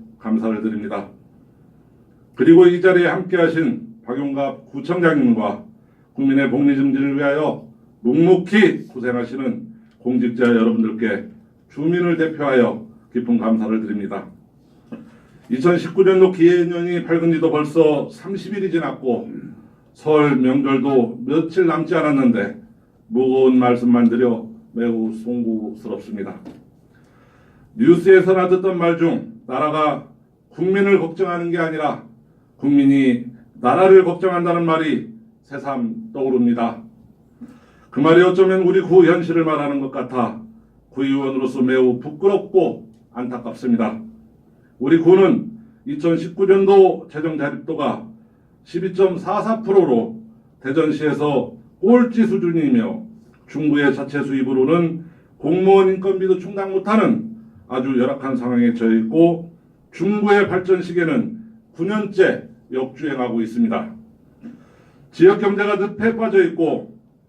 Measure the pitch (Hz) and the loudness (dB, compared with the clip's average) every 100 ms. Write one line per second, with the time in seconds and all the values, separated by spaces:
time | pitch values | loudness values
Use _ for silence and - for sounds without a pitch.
0 | - - 110 110 113 107 113 107 101 104 | -20 -16 -4 -4 -2 -4 -4 -6 -8 -10
1 | 98 - _ _ _ _ _ _ _ _ | -12 -18 _ _ _ _ _ _ _ _
2 | _ _ _ - 165 165 175 175 185 180 | _ _ _ 0 6 8 8 6 4 4
3 | 170 170 - 180 165 160 143 113 - - | 2 -2 -2 0 0 0 -2 -4 -10 -20
4 | - 135 143 135 139 131 - 135 120 180 | -10 -8 -6 -4 -6 -8 -14 -14 -6 0
5 | 165 147 123 110 104 101 - - _ _ | 2 2 2 0 -2 -6 -14 -20 _ _
6 | _ - 135 135 135 127 143 135 135 131 | _ -4 0 0 0 0 0 2 0 0
7 | 139 139 143 147 143 113 - - _ _ | -2 -2 -2 0 -2 -4 -12 -20 _ _
8 | 117 147 170 180 180 214 180 143 - 131 | -2 2 4 2 2 2 4 2 -8 -8
9 | 123 123 117 131 127 - - - _ _ | -4 -4 -6 -6 -6 -8 -12 -20 _ _
10 | 123 127 120 117 120 117 113 110 110 110 | -4 -2 -2 0 0 2 2 0 -2 -2
11 | 113 98 - - _ _ _ - 156 175 | -4 -4 -8 -18 _ _ _ -6 -2 0
12 | 175 160 160 - 143 131 107 - - - | 0 -2 -2 -4 0 2 2 -2 -12 -20
13 | _ 123 117 117 110 110 110 110 101 104 | _ -8 -2 -2 0 -2 -2 -4 -4 -8
14 | 98 98 92 - _ _ _ _ _ - | -8 -10 -12 -20 _ _ _ _ _ -20
15 | - - _ - _ 123 175 170 - 190 | -20 -20 _ -20 _ -2 2 0 -2 2
16 | 190 185 185 170 170 180 170 175 175 175 | 4 6 4 6 4 4 2 -2 -4 -6
17 | 156 165 170 160 160 151 147 165 151 143 | -2 0 0 0 0 -2 -2 2 2 2
18 | - - 180 196 - 202 185 165 143 131 | -4 -12 -12 -12 -8 -6 -4 -4 -4 -6
19 | 127 113 - - - - - _ _ _ | -4 -4 -6 -14 -16 -20 -20 _ _ _
20 | 156 151 147 127 127 139 135 131 139 131 | 0 2 4 2 2 0 0 0 2 0
21 | 113 - 131 156 160 185 170 160 151 170 | 0 -4 -4 -2 -2 0 0 0 -2 -2
22 | 151 139 123 110 98 - - _ _ _ | 0 2 2 0 -2 -8 -20 _ _ _
23 | _ 113 131 131 131 127 123 120 120 120 | _ -2 0 2 4 4 2 2 2 4
24 | 117 117 123 113 - - - 117 117 113 | 4 2 0 -2 -8 -18 -14 -6 -4 -2
25 | 110 113 113 123 117 110 104 - 107 98 | -6 -8 -8 -6 -4 -6 -8 -12 -12 -12
26 | 113 104 95 92 - - - _ _ _ | -12 -12 -12 -14 -20 -20 -20 _ _ _
27 | _ _ _ _ _ _ _ 220 165 170 | _ _ _ _ _ _ _ 0 4 4
28 | 190 190 180 185 180 185 185 175 170 165 | 6 6 6 2 2 0 0 -2 -2 0
29 | 165 120 - - - 127 151 151 151 143 | 0 -2 -8 -16 -10 -4 -2 -2 -2 -4
30 | - - _ _ _ - 180 196 196 185 | -10 -20 _ _ _ -6 -2 0 2 2
31 | 165 160 185 175 170 170 160 156 147 117 | 0 -4 -4 -4 -4 -4 -4 -2 -4 -6
32 | - - _ _ _ _ 143 143 139 139 | -12 -20 _ _ _ _ 0 4 4 4
33 | 131 120 - - - - 123 175 190 190 | 2 0 -4 -16 -20 -4 0 4 8 8
34 | 170 170 185 175 175 170 165 160 156 120 | 6 0 -2 -2 -2 0 0 0 0 -4
35 | - - - _ _ 123 - 127 113 113 | -6 -16 -20 _ _ -12 -8 -6 -6 -8
36 | - 143 131 123 120 117 117 - - - | -12 -6 -2 0 0 0 -4 -6 -16 -20
37 | - _ _ _ - - _ _ _ - | -20 _ _ _ -20 -20 _ _ _ -2
38 | 151 170 180 180 185 185 180 190 151 185 | 4 6 6 4 2 4 2 0 4 6
39 | 165 170 160 165 156 151 143 139 131 139 | 6 4 0 -2 0 -2 -4 -4 -6 -8
40 | 120 127 110 110 - - _ _ _ - | -8 -4 -4 -6 -18 -20 _ _ _ -6
41 | 135 135 135 135 131 - 127 131 127 120 | -4 -2 -2 -4 -6 -2 0 2 2 0
42 | 151 151 196 196 - 185 151 - - _ | -6 -2 0 0 0 0 0 -4 -14 _
43 | _ 120 123 120 113 - 127 113 107 - | _ -12 -10 -10 -12 -10 -2 0 -2 -6
44 | - - - _ _ _ _ _ 135 165 | -14 -20 -20 _ _ _ _ _ 0 2
45 | 165 190 185 117 - - - _ 131 147 | 4 4 4 2 -4 -14 -20 _ -12 -6
46 | 165 165 - - 190 196 190 196 185 165 | -2 -2 -4 -4 2 4 4 6 6 4
47 | - 147 160 151 143 - - 151 135 107 | -8 -8 -6 -4 -6 -8 -10 -6 -6 -6
48 | - - _ _ _ _ _ 170 185 180 | -12 -20 _ _ _ _ _ -8 -8 0
49 | 190 165 180 202 214 220 190 196 151 117 | 0 0 -4 -4 -4 -4 2 2 4 0
50 | 110 - - - _ _ - 160 156 147 | -2 -10 -18 -20 _ _ -4 -2 0 -2
51 | 151 135 151 139 113 - - _ 190 247 | -2 -2 -2 -2 -4 -12 -20 _ 4 4
52 | 240 233 190 185 170 165 143 120 107 - | 4 0 0 0 -2 0 0 0 -2 -8
53 | - - - _ _ 143 151 147 139 120 | -14 -20 -20 _ _ -6 -2 2 2 0
54 | 135 143 135 135 123 131 131 170 165 - | -6 -6 -4 -4 -2 0 2 2 0 -4
55 | - - _ _ 156 180 190 196 185 190 | -12 -20 _ _ -4 0 4 4 4 0
56 | 190 185 190 185 - 196 190 190 202 214 | -2 -2 0 -2 -2 -10 -6 -6 0 0
57 | 170 110 - - - - - 127 135 127 | 2 0 -4 -14 -20 -20 -10 -8 -2 -2
58 | 127 - 135 120 120 120 120 117 113 113 | -2 -4 -6 -6 -2 0 0 0 0 0
59 | 110 156 170 165 - - _ _ _ - | 0 2 2 2 -8 -20 _ _ _ -6
60 | 180 208 202 202 185 180 - 180 - 170 | -2 0 2 2 2 -2 0 -2 -2 -4
61 | 165 127 - - - - _ - 185 214 | -2 -2 -4 -8 -18 -20 _ -10 -6 -4
62 | 208 - 180 - - - _ 131 131 - | -4 0 0 0 -10 -20 _ -8 -8 -8
63 | 151 127 117 113 110 120 113 110 - - | -8 -6 -4 -4 -4 -2 -2 -2 -8 -14
64 | - _ _ _ - - _ _ _ _ | -20 _ _ _ -20 -20 _ _ _ _
65 | _ - 175 202 202 202 202 196 202 - | _ 4 4 4 0 -2 -2 -2 -4 -2
66 | 220 220 226 196 165 160 156 127 - - | -4 -2 0 2 0 0 -4 -4 -10 -20
67 | _ _ | _ _